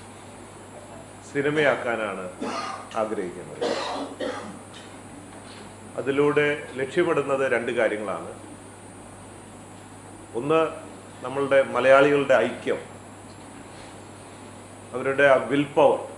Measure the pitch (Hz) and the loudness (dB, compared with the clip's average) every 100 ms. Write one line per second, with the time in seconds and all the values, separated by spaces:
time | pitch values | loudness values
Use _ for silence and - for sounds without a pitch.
0 | - - - - - - - - - - | -18 -18 -18 -18 -18 -18 -18 -18 -18 -18
1 | - - - 143 139 151 147 117 123 113 | -18 -18 -8 -2 0 2 4 2 0 -2
2 | 107 95 92 - - - - - - 110 | -2 -4 -8 -8 -8 -6 -8 -10 -6 -4
3 | 110 104 90 87 76 - - - - - | -2 -2 -6 -8 -12 -4 -4 -2 -4 -6
4 | 277 - 262 - - - - - - - | -8 -6 -8 -8 -10 -14 -16 -18 -18 -18
5 | - - - - - - - - - - | -18 -18 -18 -18 -16 -16 -16 -18 -12 -6
6 | 123 139 147 147 147 147 - 123 135 175 | -2 2 4 4 2 0 -6 -6 -2 0
7 | 170 156 139 135 135 120 117 120 110 107 | 2 2 0 0 2 2 0 2 2 0
8 | 104 85 - - - - - - - - | -4 -6 -8 -14 -16 -18 -18 -20 -20 -18
9 | - - - - - - - - - - | -18 -18 -18 -18 -18 -18 -20 -20 -20 -20
10 | - - - 113 139 160 156 - - - | -18 -18 -10 -4 2 4 2 -2 -12 -16
11 | - - 127 135 139 135 123 120 127 135 | -18 -12 -6 -2 4 6 6 6 10 10
12 | 147 143 135 123 120 - - - - - | 10 6 6 4 4 -2 -4 -4 -6 -16
13 | - - - - - - - - - - | -18 -18 -18 -18 -18 -18 -18 -16 -16 -18
14 | - - - - - - - - - 127 | -18 -18 -18 -18 -18 -18 -18 -18 -10 -4
15 | 131 135 143 127 117 139 143 - 139 - | 0 6 8 8 6 0 2 6 6 6
16 | - | -2